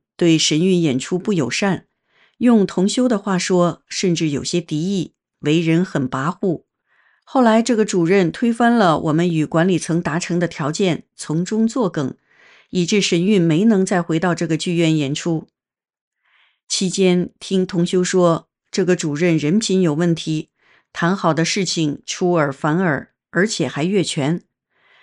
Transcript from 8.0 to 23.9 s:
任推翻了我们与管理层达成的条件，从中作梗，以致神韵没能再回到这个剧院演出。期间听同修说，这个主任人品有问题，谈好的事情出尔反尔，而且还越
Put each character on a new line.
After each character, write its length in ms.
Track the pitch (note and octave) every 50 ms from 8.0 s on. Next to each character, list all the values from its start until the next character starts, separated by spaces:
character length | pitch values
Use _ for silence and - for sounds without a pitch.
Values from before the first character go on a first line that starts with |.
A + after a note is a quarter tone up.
| E3
任 260 | D#3+ G3 G3+ F#3 D#3+
推 180 | D#3+ - B3 A#3
翻 240 | A3+ - A#3+ A#3 A#3+
了 240 | A#3 G3+ F3 D3+ -
我 140 | - D#3+
们 180 | D3 D#3+ F3 F3+
与 140 | E3 D#3 D3+
管 240 | - - D#3+ E3+ F#3+
理 100 | F3+ D3+
层 220 | - - D#3 E3+
达 180 | F3 D#3+ C#3+ F3
成 200 | - - E3+ F3
的 100 | F3 E3
条 240 | - - D3+ C#3
件， 320 | D#3+ - G3+ F3+ D#3 - - _ _
从 300 | - - - D3+ E3 F3+
中 240 | - G#3+ A3 A3 A3+
作 220 | - C4+ A#3 F3
梗， 260 | - D#3+ C#3 B2+ - _ _ _ _ _ _ _ - - _ -
以 160 | - F#3 F3
致 160 | E3+ G#3+ G3+
神 200 | F#3 - F#3 E3+
韵 160 | F3 G3 G#3+ F#3+
没 280 | E3 E3 D3+ E3 G#3
能 180 | A#3 A3 F#3+ F#3+
再 160 | - G#3 F3
回 180 | E3+ - D#3+ E3
到 160 | F#3 F3+ E3
这 140 | - F3 D#3+
个 80 | E3
剧 200 | D3+ - F#3 E3+
院 200 | E3+ E3+ D#3+ D#3+
演 180 | D#3 D3 C3+ D3
出。 340 | - - F3 E3 D#3 - _ _ _ _ _ _ _ _ _ _ _ _ _ _ _ _ _ _ _ _ _ _ _ _
期 220 | - - - G3 F#3
间 460 | F3+ G3 F#3+ F#3 F3+ F3+ F3 - _ -
听 280 | - - G3 F#3+ F#3
同 180 | F#3 - E3+ F3
修 180 | F3 - F3+
说， 460 | F3+ - - F#3 F3 E3+ E3 C#3 - _ _ _ _ _
这 120 | - G#3
个 140 | F3+ E3+ F3+
主 180 | F3 - D#3 C#3+
任 220 | D3 F3+ F3 E3
人 220 | D3+ D3 D3 F3+ A3
品 240 | A3+ - F#3 F#3+
有 100 | F#3 D#3+
问 220 | D3 D#3 F3 F3 E3
题， 340 | D#3+ - D#3+ D#3 D#3 D#3 _ _ _ _ _ _ _ _ _
谈 240 | - - F3 E3+ G3
好 180 | F#3+ - E3+ D3+
的 100 | D#3 E3
事 200 | - - G#3 F#3
情 360 | - - F3 D#3+ D3 C#3+ - -
出 260 | - - - F#3 F3
尔 200 | F3 E3 D3 C#3+
反 260 | C3+ - - D3+ D3+ F3
尔， 340 | F#3+ E3+ C#3 - - _ _ _ _ _
而 160 | - E3+ F#3+
且 200 | A3+ - - D#3+
还 180 | B2 - C#3+ D3+
越 180 | F3+